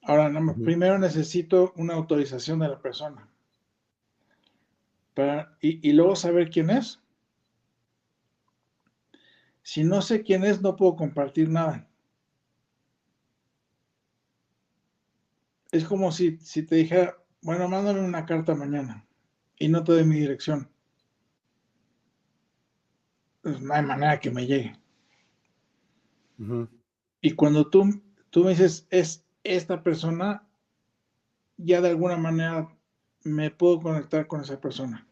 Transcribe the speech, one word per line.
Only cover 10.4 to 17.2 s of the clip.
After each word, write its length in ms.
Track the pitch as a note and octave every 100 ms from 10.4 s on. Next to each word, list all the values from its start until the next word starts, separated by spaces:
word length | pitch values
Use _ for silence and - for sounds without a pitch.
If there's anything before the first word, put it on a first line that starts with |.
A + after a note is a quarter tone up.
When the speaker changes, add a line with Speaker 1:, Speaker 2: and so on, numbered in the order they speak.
Speaker 1:
es, 180 | G3 G#3
no 140 | G3 F#3
puedo 180 | F#3+
compartir 540 | E3 D3+ D3 C#3 D#3 D#3+
nada. 400 | D#3+ E3 D#3 - _ _ _ _ _ _ _ _ _ _ _ _ _ _ _ _ _ _ _ _ _ _ _ _ _ _ _ _ _ _ _ _ _ _ _ _ _ _
Es 100 | E3
como 280 | D#3+ G3 F#3+
si, 260 | D#3+ F3 D#3+
si 240 | - -
te 140 | D#3 E3
dijera, 400 | D#3+ F3 F3+ -